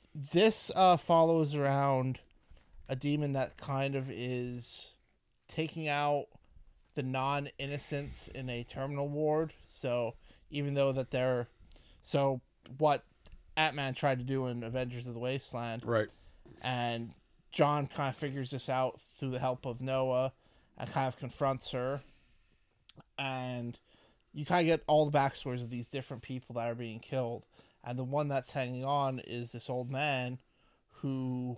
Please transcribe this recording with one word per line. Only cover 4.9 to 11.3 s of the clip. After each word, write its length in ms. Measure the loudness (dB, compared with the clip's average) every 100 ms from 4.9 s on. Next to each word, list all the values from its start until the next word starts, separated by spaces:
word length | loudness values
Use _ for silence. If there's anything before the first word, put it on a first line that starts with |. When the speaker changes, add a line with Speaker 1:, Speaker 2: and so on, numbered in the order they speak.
| -18 _ _ _ _ -12
Speaker 1:
taking 400 | -6 -4 -4 -2
out 400 | 0 2 0 -2 -12 _ -20 -20 -20 _ -6
the 60 |
non-innocents 1200 | -2 0 0 0 -4 -8 -6 -6 -4 -6 -6 -10 -12
in 200 | -8 -6
a 140 | -6
terminal 440 | -6 -6 -4 -2 -2
ward. 440 | 0 2 2 0 -4 -20
So 480 | -8 -2 0 -2 -6 -18 -20 -10
even 240 | -4 0 2
though 160 | 4
that 180 | 2 0
they're, 380 | 2 2